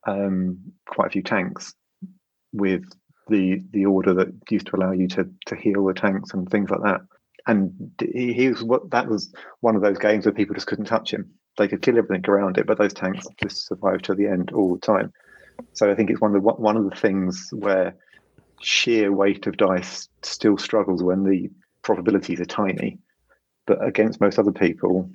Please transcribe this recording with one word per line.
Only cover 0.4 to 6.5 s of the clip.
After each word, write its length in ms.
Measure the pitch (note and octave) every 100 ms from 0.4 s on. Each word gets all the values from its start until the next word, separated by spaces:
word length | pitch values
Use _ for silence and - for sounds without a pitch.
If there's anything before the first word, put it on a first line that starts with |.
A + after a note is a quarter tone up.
| F#2 F2+ - - -
quite 220 | - -
a 20 |
few 120 | G2
tanks 520 | F#2+ G#2+ F#2 - - - _ _ - - _ _ _
with 300 | A2 G2 F2+ F2+ - _ _ -
the, 340 | G#2 F#2 F#2+ F#2
the 120 | G#2
order 300 | G2 F#2+ F#2
that 140 | F#2 F#2+ - -
used 200 | G#2+ -
to 80 | F#2
allow 160 | F#2
you 140 | F#2+ F#2
to, 200 | F#2 F#2 - -
to 100 | F2
heal 280 | - G2+
the 80 | G2
tanks 400 | F#2 G#2 F#2+ -
and 160 | G2
things 220 | F2+